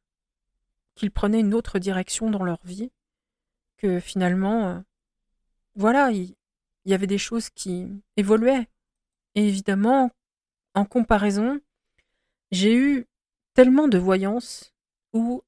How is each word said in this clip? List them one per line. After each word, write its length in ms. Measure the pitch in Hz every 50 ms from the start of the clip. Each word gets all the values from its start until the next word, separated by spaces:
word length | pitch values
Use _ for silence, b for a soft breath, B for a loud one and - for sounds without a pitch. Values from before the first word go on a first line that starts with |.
| _ _ _ _ _ _ _ _ _ _ _ _ _ _ _ _ _ _ _
qu'ils 160 | - - 202
prenaient 300 | - - - 202 214 226
une 140 | 220 202 208
autre 240 | 226 240 - - 196
direction 520 | 180 196 190 185 185 - - - 226 220
dans 120 | 214 196
leur 220 | 185 175 170 - -
vie, 260 | 180 180 196 226 262 _ _ _ _ _ _ _ _ _ _ _ _ _ _ _ _ _
que 240 | _ - 196 180 180
finalement, 680 | 180 - - 190 185 180 180 185 190 196 220 233 214 185
euh, 120 | 180 175 190 _ _ _ _ _ _ _ _ _ _ _ _ _ _ _ _ _ -
voilà, 360 | 208 196 214 247 277 285 262
il, 240 | 220 196 180 180 - _ _ _ _ _ _ _ _ _ -
il 60 | 190
y 40 | 196
avait 120 | 185 196
des 120 | 190 202 196
choses 320 | - - 233 233 220 -
qui 520 | _ - - 196 180 180 180 190 196 202 - _ _
évoluaient. 520 | - 202 196 214 220 226 247 269 262 233 - _ _ _ _ _ _ _ _ _ _ _ _ -
Et 120 | 208 208
évidemment, 640 | 208 196 196 196 - 196 196 202 226 262 269 262 240 - _ _ _ _ _ _ _ _ _ _ _ -
en 100 | 196 202
comparaison, 760 | 202 - 247 226 - 233 202 202 208 196 202 220 247 285 285 - _ _ _ _ _ _ _ _ _ _ _ _ _ _ _ _ -
j'ai 240 | 190 180 190 214 226
eu 320 | 240 262 285 285 262 233 _ _ _ _ _ _ _ _ _
tellement 360 | _ - 254 254 254 277 302 285
de 100 | 214 180
voyance 760 | 180 190 190 190 190 196 208 247 240 - - - - - _ _ _ _ _ _ _ _
où, 300 | - 226 226 233 247 254 -